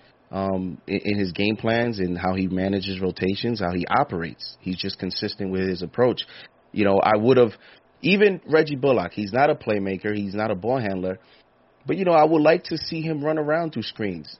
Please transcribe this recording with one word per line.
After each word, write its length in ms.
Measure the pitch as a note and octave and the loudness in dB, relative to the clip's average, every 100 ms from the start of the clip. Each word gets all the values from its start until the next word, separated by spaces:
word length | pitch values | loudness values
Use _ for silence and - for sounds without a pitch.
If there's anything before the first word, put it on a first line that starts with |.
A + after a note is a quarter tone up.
| _ _ _ | _ _ _
um, 520 | F#2+ G2 F#2+ F#2 D#2 - | -6 -2 -2 -4 -8 -6
in, 140 | G2 | -4
in 160 | - G#2 | -2 -2
his 140 | G2 | -2
game 240 | E2 G2+ G#2+ | 0 0 0
plans 420 | A2+ A#2 A#2+ G#2 | 0 0 0 -2
and 200 | F2+ F2 | -2 -2
how 160 | F#2 | -2
he 120 | F#2+ F#2+ | 0 -2
manages 540 | F#2 F#2+ G2+ F#2+ F#2+ | 0 0 -2 -4 -4
rotations, 600 | F#2 F2 F#2 G2+ A#2+ A2+ | -4 -2 -2 -2 -2 -2
how 120 | F2+ | -2
he 140 | F2+ E2+ | -2 0
operates. 720 | A2+ C#3 F2 E2 - - - | 0 0 -4 -8 -10 -18 -12
He's 160 | - F2+ | -8 -6
just 220 | G2 - | -6 -6
consistent 520 | F#2+ - G#2 - G2 | -8 -6 -8 -6 -6
with 160 | F#2 F#2+ | -2 -2
his 140 | F2+ | -4
approach. 400 | F2 - B2 G#2 - - - _ _ | -6 0 2 0 -6 -14 -20 _ _
You 120 | - | 0
know, 140 | G2 G2 | 2 4
I 180 | - A2 | 4 4
would 220 | A2+ C3 | 6 6
have, 140 | A#2 - - - _ _ | 4 2 -18 -20 _ _
even 380 | D#3+ F#3+ G#3 F#3 - | 0 4 4 2 0
Reggie 300 | D#3 D#3 C#3+ | 2 2 2
Bullock, 360 | C#3 A#2 F2 | 2 2 0
he's 200 | - G#2 | -4 -2
not 180 | A#2 D3 | 2 2
a 40 | |
playmaker, 600 | D3 - G#2 G2 F#2+ G#2 | 2 -2 -2 -2 -4 -4
he's 200 | G#2+ G2+ | -4 -4
not 160 | G2+ A2 | -2 -2
a 40 | |
ball 240 | G2 G#2 C3 | -2 -2 -2
handler, 400 | G#2+ F#2+ F#2 F#2 _ _ _ _ _ _ C3+ | -2 -4 -4 -6 _ _ _ _ _ _ -6
but, 100 | E3+ | -2
you 80 | |
know, 80 | F#3 | 4
I 120 | E3 | 6
would 180 | D#3 D#3+ | 6 6
like 220 | D3+ F3 | 4 4
to 120 | - D#3+ | 0 -8
see 240 | - E3 | -8 -6
him 240 | D#3+ D3+ | -4 -4
run 140 | D3 D#3 | -2 -2
around 340 | D3 D#3 E3 | -2 -2 -2
through 120 | C3+ | -6
screens 540 | G#2+ - G#2 F2 D2 | -8 -6 -6 -6 -12